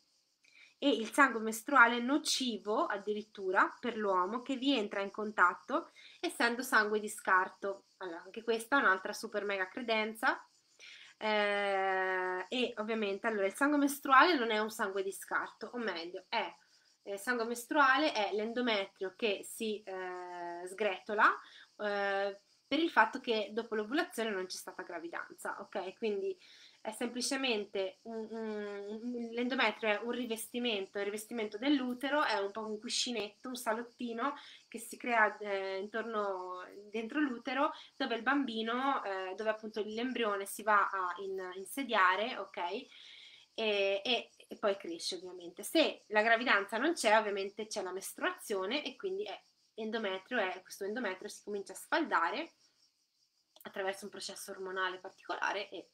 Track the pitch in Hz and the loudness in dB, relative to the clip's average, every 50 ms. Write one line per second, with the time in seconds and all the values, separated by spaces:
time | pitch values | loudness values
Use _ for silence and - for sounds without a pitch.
0 | _ _ _ _ _ _ _ _ _ _ - - - - _ _ - 285 247 226 | _ _ _ _ _ _ _ _ _ _ -20 -20 -20 -20 _ _ 2 4 4 4
1 | 220 220 - - 277 262 220 226 214 220 220 - - - 285 262 233 233 240 240 | 2 2 4 6 6 6 4 2 -2 -2 -4 -4 -2 4 8 10 10 10 8 4
2 | 240 247 285 311 311 - - - 269 247 214 190 - 202 214 269 339 - 214 196 | 2 2 2 2 2 0 0 0 0 -2 -2 -4 -2 -2 0 0 0 0 -2 -4
3 | 202 208 208 214 208 - - 208 196 185 185 202 285 339 - - - 240 202 214 | -2 -2 -4 -4 -4 -8 -10 -6 -4 0 4 4 4 2 0 -4 -6 -4 -4 -2
4 | 214 196 190 180 180 190 220 247 247 - 269 247 247 277 277 233 208 208 - 202 | 0 2 2 2 2 0 -2 -4 -4 -4 -4 0 2 2 2 2 2 0 -2 -4
5 | 196 202 - - 214 214 214 - 185 175 190 - - - 254 320 330 - - - | -4 -4 -4 -6 -6 -2 4 6 6 6 4 2 -2 -4 -2 -2 -2 -6 -12 -20
6 | - - - - - 339 - - 254 233 240 233 262 - 262 226 214 208 214 214 | -20 -20 -10 -6 -6 -4 0 2 2 2 2 0 -2 2 4 4 4 4 2 0
7 | 208 208 - - - - 190 185 190 202 - - - 196 190 - - _ _ - | -2 -4 -8 -4 2 4 4 6 4 2 -2 -6 -6 -6 -6 -6 -10 _ _ -12
8 | 190 180 165 170 180 190 185 233 220 233 226 226 226 - 294 277 247 196 190 190 | -10 -8 -8 -10 -12 -12 -12 -4 0 0 0 0 2 2 4 6 6 6 6 4
9 | - 214 202 - - 202 - 208 202 208 202 190 185 190 - 269 247 226 226 220 | 2 -4 -6 -6 -6 -6 -4 -2 -2 0 0 0 -2 -2 -4 -4 0 2 2 2
10 | 214 220 220 - - 277 339 - - - _ _ _ _ _ - - - - - | 2 0 -2 0 2 2 2 0 -2 -14 _ _ _ _ _ -20 -20 -20 -20 -20
11 | - - - - - 214 214 208 208 202 202 202 202 202 196 190 190 190 190 190 | -20 -20 -12 -4 0 2 4 4 4 4 2 2 2 2 2 2 2 2 2 2
12 | 185 185 185 185 185 185 185 185 185 - 240 254 247 - - - 214 214 226 220 | 2 2 0 0 0 -2 -2 -4 -4 -4 -2 0 0 -2 -2 -4 -4 -2 -2 0
13 | 214 196 196 202 - 233 220 202 190 190 208 - 277 285 294 285 277 277 277 - | 0 0 -2 -2 -2 0 0 2 0 0 0 2 2 4 4 4 4 2 0 -2
14 | - 294 269 254 294 359 349 269 226 226 220 214 220 220 - - 220 196 190 196 | 2 8 10 10 10 10 8 6 4 2 2 2 0 0 -2 -2 -2 -2 -2 -2
15 | 190 196 190 - - - 185 - 190 185 - - 226 202 240 247 233 202 175 165 | -2 -4 -6 -8 -6 -4 -2 -2 -2 -4 -6 -12 -12 -8 -6 -4 -4 -4 -4 -4
16 | 170 175 180 185 - _ - 226 190 170 - - _ _ _ _ _ _ _ _ | -6 -8 -10 -12 -8 _ -2 -2 -2 -2 -6 -12 _ _ _ _ _ _ _ _
17 | _ 208 202 196 - 254 247 240 226 233 240 233 - - 302 311 277 254 262 277 | _ -10 -8 -6 -2 -2 0 0 0 -2 -4 -6 -4 0 4 6 6 8 6 6
18 | 311 302 - 214 202 185 185 214 214 226 233 247 247 240 220 196 196 196 - - | 4 2 2 2 0 0 0 -2 -2 -2 -2 0 2 2 2 2 0 -2 -6 -6
19 | 190 185 - - 247 214 196 - 190 - - - 226 220 208 196 - 202 190 185 | -6 -6 -4 -2 0 0 0 -2 -4 -8 -8 -4 -2 -2 -2 -4 -6 -8 -8 -8
20 | 185 180 180 180 180 180 180 175 170 175 175 175 180 185 190 185 220 208 - - | -6 -8 -8 -8 -10 -10 -8 -8 -8 -8 -8 -8 -10 -8 -4 -2 -2 -2 -2 -4
21 | - - 214 214 226 320 349 - - - - - - - _ - 214 208 202 202 | -6 -4 2 4 6 6 4 2 -4 -16 -20 -20 -20 -20 _ -6 -4 -2 0 0
22 | 202 202 196 196 196 202 196 - _ _ _ _ _ - 277 302 330 330 - 240 | 0 0 2 0 0 -2 -4 -6 _ _ _ _ _ -2 0 2 2 4 6 6
23 | 220 233 - 254 - 254 226 220 202 208 214 226 226 - 214 220 214 208 262 320 | 6 6 4 -2 -2 0 0 0 0 -2 -4 -6 -4 -2 -2 -4 -2 0 0 0
24 | 339 339 - - 220 226 202 185 185 180 - - - - - - 180 - 175 165 | 0 0 -2 -4 -2 -2 -2 -2 -4 -6 -8 -10 -12 -12 -12 -12 -10 -10 -10 -10
25 | 160 170 - 165 - - - - - 190 - - 208 - - 208 175 190 185 _ | -8 -8 -8 -10 -10 -12 -12 -10 -8 -8 -8 -8 -10 -8 -6 -6 -6 -6 -6 _
26 | 233 220 208 196 190 196 190 - - - - - - - - _ - 220 220 - | -2 -2 -2 0 -2 -4 -4 -6 -10 -20 -20 -20 -20 -20 -20 _ -10 -10 -6 -4
27 | 254 240 233 247 240 - 285 269 269 254 226 208 202 - - 202 190 190 - _ | -4 -4 -4 -2 -2 -2 0 0 0 0 0 0 -2 -2 -2 -2 -2 -2 -4 _
28 | - 226 226 226 220 214 220 226 226 220 214 208 208 208 202 202 202 202 220 220 | -12 -10 -8 -8 -8 -8 -6 -6 -6 -4 -4 -4 -6 -6 -6 -8 -8 -8 -8 -8
29 | 226 247 247 240 233 226 226 240 247 247 262 247 247 214 214 - - 214 208 202 | -6 -6 -6 -6 -6 -6 -4 -4 -2 0 2 2 2 2 2 2 0 0 0 0
30 | 220 240 240 240 254 220 226 220 - - - 240 240 247 220 196 190 - - 202 | 0 -4 -4 -4 -4 -4 -4 -6 -6 -6 -4 -2 -2 0 0 -2 -4 -4 -4 -4
31 | 202 202 208 208 - - 240 233 214 214 - 208 247 285 294 269 254 247 247 247 | -4 -4 -4 -6 -8 -6 -4 -4 -4 -4 -4 -2 0 2 2 2 2 -2 -4 -2
32 | - 269 277 294 294 - 220 202 196 202 208 220 214 214 214 208 226 240 226 - | -2 0 2 2 4 4 2 2 0 -2 -4 -4 -6 -6 -6 -6 -6 -4 -2 -2
33 | - 254 240 214 202 214 - _ - 254 254 - - 226 220 233 240 - - - | 0 -2 -2 -4 -4 -6 -8 _ -12 -10 -10 -4 -2 0 0 0 -2 -8 -8 -8
34 | 254 233 226 233 247 285 285 - - - - - - _ - 226 226 - - - | -6 -6 -4 -2 -2 -2 -2 -4 -10 -18 -20 -20 -18 _ -12 -12 -12 -12 -12 -8
35 | - 247 240 226 214 202 208 - 208 208 196 196 190 190 190 190 196 208 - 226 | -2 2 4 6 6 4 4 0 -4 -4 -2 -2 -2 -2 -4 -4 -4 -4 -4 -4
36 | 214 233 226 214 208 202 190 185 180 180 180 180 185 190 190 196 208 208 - 226 | -4 -2 -2 -2 0 0 -2 -4 -6 -8 -10 -10 -12 -14 -16 -18 -12 -8 -6 -6
37 | 226 220 269 302 302 262 240 233 - 269 254 269 294 320 311 - - - _ - | -4 -2 0 2 2 2 0 -2 -6 -4 0 2 2 0 0 -4 -14 -14 _ -4
38 | 269 240 226 226 226 254 277 285 269 233 220 220 220 226 233 247 262 277 269 226 | -2 -2 -2 0 2 2 2 2 2 0 -2 -2 -2 -2 0 0 0 0 0 0
39 | 208 202 190 190 190 190 190 196 214 220 214 214 - 214 - 220 202 214 214 220 | -2 -4 -4 -4 -4 -6 -6 -2 0 0 0 0 -4 -6 -4 -4 -4 -4 -4 -4
40 | 240 254 240 226 233 208 202 196 196 - - - 202 220 208 202 190 - - 190 | -4 -2 -2 0 0 0 0 0 -2 -6 -8 -2 2 4 4 6 4 2 0 -2
41 | 185 180 170 - 196 190 190 190 185 185 185 190 190 - - 269 277 226 226 202 | -2 -4 -4 -6 -6 -6 -6 -6 -6 -8 -10 -10 -12 -8 -6 -6 -4 0 4 4
42 | 185 180 190 196 214 254 247 233 196 - - 202 175 175 190 247 - - - - | 6 6 4 2 0 -2 -4 -6 -8 -8 -6 -6 -4 -4 -4 -6 -8 -10 -16 -20
43 | - - - - - - - - - _ _ - 226 214 208 202 196 196 196 196 | -20 -20 -20 -20 -20 -20 -20 -20 -20 _ _ -2 0 2 2 2 2 2 2 0
44 | - 254 240 202 - - _ - - - 226 - - 208 196 196 - 180 170 170 | 0 0 0 0 -2 -4 _ -20 -20 -18 -8 -2 0 0 0 0 -4 -8 -8 -6
45 | - - 190 170 180 180 180 180 175 170 - - 214 - - 330 285 208 - - | -6 -6 -6 -6 -8 -12 -14 -14 -14 -14 -12 -12 -6 0 4 4 4 4 2 -4
46 | - - 208 214 214 226 233 226 254 254 220 196 196 - 233 220 262 330 339 - | -8 -2 2 2 4 6 4 4 4 4 4 4 2 0 -2 0 0 0 0 2
47 | - 220 208 220 214 208 202 196 196 202 - - 220 220 - 214 190 185 190 196 | 4 6 6 6 6 4 0 -2 -4 -4 -6 -8 -10 -6 -6 -6 -4 -4 -6 -8
48 | - - - - 269 359 - - - - 214 190 185 196 247 302 294 269 269 - | -8 -10 -8 -4 -4 -4 -4 -4 -6 -4 -2 -2 -2 -2 -2 -2 -4 -6 -8 -8
49 | - 190 185 - 208 - 330 - - _ _ _ _ _ _ - 220 220 214 226 | -6 -6 -4 -4 -6 -6 -8 -12 -14 _ _ _ _ _ _ -8 -6 -4 -4 -2
50 | 220 196 190 190 - - 254 240 196 185 175 190 - - - - 202 190 214 254 | -2 -2 -4 -4 -6 -2 -2 0 0 0 -2 -6 -10 -14 -12 -8 -6 -6 -4 -4
51 | 247 196 190 - 202 208 - - - - 208 202 196 - 190 - - - 285 330 | -4 -4 -4 -6 -10 -12 -14 -14 -10 -8 -8 -8 -8 -10 -12 -14 -6 -2 0 0
52 | 320 214 196 165 165 175 202 254 330 - _ _ _ _ _ _ _ _ _ _ | 2 2 2 2 2 2 0 -2 -6 -8 _ _ _ _ _ _ _ _ _ _
53 | _ _ _ _ _ _ _ _ _ _ _ - - 208 - 202 190 190 196 196 | _ _ _ _ _ _ _ _ _ _ _ -20 -18 -10 -8 -4 -2 -2 -2 -4
54 | 208 196 - 196 - - 190 - - - 196 190 190 185 185 190 185 185 185 185 | -6 -12 -12 -10 -12 -12 -12 -12 -12 -12 -12 -10 -8 -6 -4 -2 -2 -2 -4 -6
55 | - 190 - - - - - - - - 190 196 214 - 196 175 - _ | -10 -14 -16 -12 -10 -8 -6 -2 -2 -2 -2 -2 -6 -8 -10 -14 -14 _